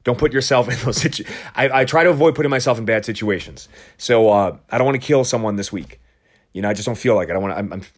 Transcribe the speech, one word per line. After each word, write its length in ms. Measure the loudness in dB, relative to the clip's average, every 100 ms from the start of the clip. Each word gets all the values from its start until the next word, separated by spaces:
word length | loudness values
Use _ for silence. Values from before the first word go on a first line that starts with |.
Don't 140 | -4 0
put 140 | 0
yourself 360 | 0 2 2 0
<laughs> 40 |
in 60 | -2
those 140 | -4 -2
situ-, 260 | -2 -4 -10 -14 -10
I, 260 | -2 0 2
I 40 |
try 180 | 2 4
to 80 | 4
avoid 240 | 4 2
putting 160 | 2 0
myself 280 | 0 0 0
in 60 |
bad 200 | 0 -2
situations. 640 | -2 -4 -2 -4 -6 -18 -20 -20 -20 -10
So, 320 | 0 4 6
uh, 260 | 4 2 -4 _
I 80 | 0
don't 80 | 0
wanna 120 | 0
kill 260 | 2 2
someone 320 | 2 -2 -2 -4
this 140 | -6
week. 300 | -8 -10 -20 _ _ _ _ _
You 100 | -6
know, 80 | -4
I 20 |
just 140 | -4 -6
don't 120 | -2
feel 160 | 0
like 140 | 2 0
it. 60 |
I 40 | -2
wanna, 160 | -4
I'm, 180 | -4 -6
I'm, 100 | -8 -12